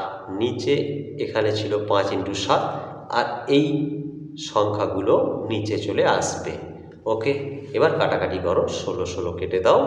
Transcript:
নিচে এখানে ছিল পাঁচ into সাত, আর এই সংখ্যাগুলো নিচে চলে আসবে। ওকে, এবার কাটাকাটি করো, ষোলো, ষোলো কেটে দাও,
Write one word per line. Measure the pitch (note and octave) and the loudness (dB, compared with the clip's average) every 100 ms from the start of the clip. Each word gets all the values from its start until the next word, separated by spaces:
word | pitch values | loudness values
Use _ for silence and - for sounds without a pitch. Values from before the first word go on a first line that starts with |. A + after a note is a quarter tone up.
| - - F#2+ G2 | -2 -8 -6 -2
নিচে | B2 A2 C#3 D3 C#3+ C#3+ - - | 0 0 2 2 0 -4 -6 -6
এখানে | A2+ A2 G#2+ G#2 | -2 0 2 2
ছিল | G#2 G#2 - | 0 0 2
পাঁচ | G2+ G2+ G2+ | 2 2 0
into | G2 F#2+ | -2 -2
সাত, | A2+ E3+ - - - - - A#2+ | 2 2 2 -4 -8 -12 -4 -2
আর | - - C#3+ C#3+ | -2 -2 4 4
এই | D3+ D3+ D3 - - - - - - | 4 2 -2 -4 -8 -10 -12 -12 -2
সংখ্যাগুলো | G#2+ G#2 G#2 G2 F#2+ G2+ F3 - - A2+ | 2 2 2 0 0 4 4 2 -2 -2
নিচে | G#2 G#2 F#2+ G2+ | -2 -2 -2 -2
চলে | A#2+ E3+ F#2+ | 2 4 2
আসবে। | - - E2+ D2+ - - - - A2 | 0 -4 -6 -8 -10 -14 -16 -8 -2
ওকে, | A2 C#3 C#3 - - - A2 | 0 0 -2 -4 -8 -4 2
এবার | D3+ - | 2 4
কাটাকাটি | F#2+ F#2+ F2+ F2+ F2 | 0 0 0 0 0
করো, | A2 - - | 2 0 -2
ষোলো, | G2 F2+ F2 | -4 -4 -4
ষোলো | - F2 E2+ | -4 -4 -4
কেটে | F#2 F#2 A2 | -2 2 6
দাও, | A3 | 6